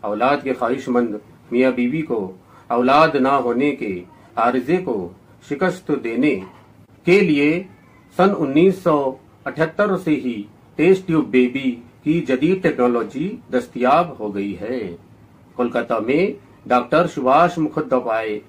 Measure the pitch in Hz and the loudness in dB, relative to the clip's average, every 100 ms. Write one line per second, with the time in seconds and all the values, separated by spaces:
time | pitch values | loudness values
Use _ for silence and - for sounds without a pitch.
0 | 107 104 123 143 135 123 117 135 - 123 | -6 0 0 0 -2 -4 -2 -4 0 0
1 | 117 104 - - - 120 131 123 123 156 | 0 -4 -12 -20 -4 2 2 2 -2 -2
2 | 151 113 92 - _ - - 117 123 139 | -4 -4 -4 -10 _ -20 -4 0 4 4
3 | 160 147 131 139 123 117 147 131 107 90 | 4 2 2 2 0 0 0 -2 -6 -8
4 | 90 - - - 117 127 127 180 180 110 | -12 -20 -12 -2 0 0 0 -2 -2 -6
5 | 87 - _ - - - 185 180 - 139 | -6 -12 _ -20 -10 -2 -2 -4 -4 -4
6 | 113 117 147 107 95 - _ _ - - | -2 0 0 0 -6 -20 _ _ -20 -8
7 | - 190 190 143 147 170 190 - _ _ | 2 4 4 2 2 0 -6 -18 _ _
8 | _ - 190 202 151 139 185 190 175 147 | _ 2 2 2 0 4 4 4 0 0
9 | 135 135 - _ - 131 156 - 208 185 | 0 -6 -18 _ -12 -2 -4 0 0 0
10 | 180 147 123 110 101 - _ - 156 190 | 0 -2 -2 -6 -10 -16 _ 0 4 4
11 | 185 160 123 127 123 131 131 117 - _ | 2 -2 2 2 2 0 -4 -4 -12 _
12 | 147 165 156 127 156 185 175 - 123 117 | -2 -2 0 0 2 2 0 2 0 0
13 | 107 127 175 240 - 127 120 117 123 151 | -4 -6 -6 -8 -4 -4 -4 -2 2 2
14 | 175 139 107 98 101 87 104 127 98 85 | 0 -4 -8 -6 -6 -8 -8 -8 -8 -12
15 | - - - _ - - 120 123 - 113 | -18 -20 -20 _ -20 -4 -2 -2 -4 -4
16 | 110 143 196 262 - - - 123 - 151 | 0 0 0 -4 -16 -20 0 0 2 0
17 | 175 - 127 143 175 170 151 - 151 127 | 0 0 2 4 4 2 -4 -4 -2 -2
18 | 113 110 110 107 | -2 -4 -4 -8